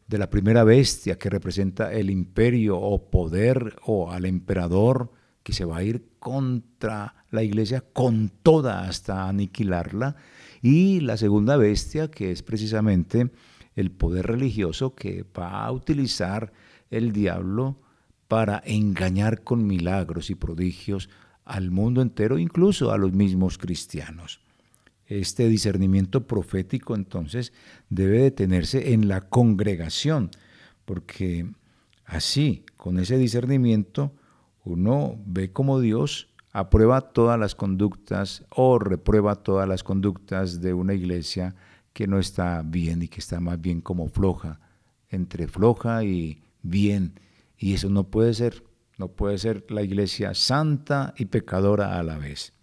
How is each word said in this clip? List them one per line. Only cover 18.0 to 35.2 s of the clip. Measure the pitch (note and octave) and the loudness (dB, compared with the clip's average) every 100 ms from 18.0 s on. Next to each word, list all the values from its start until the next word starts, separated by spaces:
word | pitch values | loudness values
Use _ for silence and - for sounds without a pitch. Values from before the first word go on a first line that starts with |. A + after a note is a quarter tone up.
| _ _ - | _ _ -2
para | A2 G#2 G#2 - | 0 0 -2 -2
engañar | G#2+ G#2 F#2 F#2 F#2+ G#2+ A2+ | 0 0 0 0 0 0 -2
con | - A#2+ | -2 0
milagros | G#2 F#2 E2+ G2 E2 E2+ D#2+ | 0 0 0 -2 -4 -6 -6
y | |
prodigios | F2+ F2 E2 F2+ F2+ - G2 F2 - _ _ | -6 -6 -2 -4 -4 -6 -8 -8 -18 _ _
al | - G#2 F#2 | -10 -6 -2
mundo | F#2 A2+ B2 | 0 2 2
entero, | B2+ - G#2+ C#3+ | 0 0 0 0
incluso | E3 - F#3+ F#3+ A#2 | 0 4 4 4 0
a | G#2+ | 2
los | F#2+ | 2
mismos | F#2+ G2+ F#2 F#2 - | 2 2 2 0 -2
cristianos. | F#2 E2 - D2+ - E2 D#2+ - _ _ _ _ _ _ - | -8 -8 -8 -12 -12 -16 -18 -20 _ _ _ _ _ _ -8
Este | G2+ F#2+ - A#2 | -6 -4 0 2
discernimiento | A2 G#2 F#2+ F#2+ F#2+ F#2+ C3+ - | 4 2 2 2 2 2 -2 -2
profético, | A2 F2 F#2+ F#2 B2+ - | -4 -2 -4 -4 -6 -6
entonces, | G#2+ F#2+ F#2 D2+ A#2 A#2+ _ - - - | -6 -6 -8 -6 -8 -10 _ -20 -20 -8
debe | F2 F#2+ A2 | 0 4 6
de | C3+ | 4
tenerse | C3+ F#2+ F2+ D#2+ C3+ C#3+ | 2 2 2 0 -2 2
en | A2 G#2 | 4 4
la | F#2+ | 0
congregación, | - A#2+ A#2+ G2 G#2 F2 D#2+ - C#3+ D#3 F2+ - _ _ - _ | 0 4 4 4 0 -2 -6 -4 -2 0 -2 -8 _ _ -20 _
porque | - F2 - - F#2 E2+ F#2 - _ _ _ _ | -10 -10 -10 -6 -4 -4 -6 -12 _ _ _ _
así, | - D#2+ - C3+ D3 E2+ - _ | -10 -6 -2 0 0 -2 -8 _
con | F#2 F2+ | -4 -2
ese | F#2 C3 | 0 0
discernimiento, | B2 A#2+ B2+ C3+ A#2+ A2 G2+ - C#3 - _ _ _ _ | 2 0 0 2 4 2 0 -4 -4 -6 _ _ _ _
uno | - E2+ G2+ C#3 C#3 A2+ | -6 -2 0 0 -2 -6